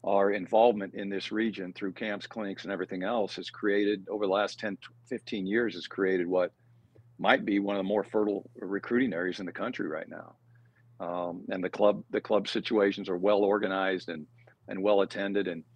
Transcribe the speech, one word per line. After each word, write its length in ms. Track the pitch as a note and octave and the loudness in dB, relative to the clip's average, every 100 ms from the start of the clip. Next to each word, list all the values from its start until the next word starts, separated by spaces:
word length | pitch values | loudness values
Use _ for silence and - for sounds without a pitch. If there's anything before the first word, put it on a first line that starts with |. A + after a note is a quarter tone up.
our 260 | F#2 G2 G2 | 2 4 4
involvement 640 | G2+ F2 A2 A#2+ G#2 G2 | 2 2 6 6 4 -4
in 140 | - G2 | -6 -6
this 240 | G2 - | -6 -4
region 400 | G#2+ A2+ G2+ F#2 | -2 -2 -4 -10
through 200 | - G2 | -8 -8
camps, 360 | F2+ A2 G2+ - | -6 -6 -6 -8
clinics, 340 | A2+ G2+ F#2 | -8 -8 -8
and 100 | F2 | -6
everything 300 | F#2+ F2+ F#2+ | -4 -4 -4
else 320 | F#2+ A#2 F#2+ | -2 0 -2
has 160 | - - | -4 -12
created, 560 | - G#2+ G2+ G2+ G#2 F#2 | -4 0 2 2 0 -4
over 180 | G#2 G2+ | -4 0
the 60 | |
last 280 | G2 G2+ - | 2 0 -2
ten, 180 | A2 F#2+ - - _ | -6 -8 -12 -20 _
fifteen 360 | A#2+ - A2 | -10 -6 -6
years, 300 | F#2+ A2 A#2 | 0 0 0
has 140 | F2+ - | -4 -10
created 400 | - F#2+ F#2+ F2 | 0 2 2 2
what 240 | F#2 F2+ _ _ _ _ - _ - | 2 0 _ _ _ _ -20 _ -2
might 260 | G2+ C3+ | 2 4
be 140 | - G2+ | 4 0
one 160 | G2+ | 2
of 60 | G2+ | -2
the 80 | F#2+ | 0
more 160 | G#2 | 0
fertile 440 | G2 A2 G#2 G2 - | 2 0 0 -2 -6
recruiting 580 | - F#2 G2 - A#2+ C3 | -12 -6 -6 0 2 2
areas 280 | E2 F2+ F2 | 0 -2 -4
in 60 | F2+ | -8
the 40 | |
country 380 | - A2 - F#2+ | -6 -6 -4 -6
right 200 | D#2 - | -6 -8
now. 280 | D#2+ D#2+ - _ _ _ _ _ _ | -14 -16 -20 _ _ _ _ _ _
Um, 420 | F2 F2+ F2 F2 - | -6 -4 -4 -6 -6
and 160 | F#2+ | -4
the 40 | F2+ | -4
club, 360 | - G#2 G2+ - | 4 4 4 -2
the 100 | G#2 | -4
club 260 | - G#2 G2 | 2 0 2
situations 640 | A2+ - A2 G2+ G2 G2 | -4 0 4 4 2 -4
are 80 | F2 | 0
well 240 | G2 G#2 | 4 4
organized 680 | G2+ G#2 G2+ F#2+ F#2+ F#2 - | 4 2 2 0 0 0 -4
and, 200 | E2 D2+ _ - _ - | -10 -12 _ -20 _ -10
and 120 | G2 | -2
well 200 | G2+ G2+ | 4 4
attended 480 | F#2+ G#2 G2+ G2+ F2+ | 4 -2 -2 0 0
and 160 | E2 - | -6 -12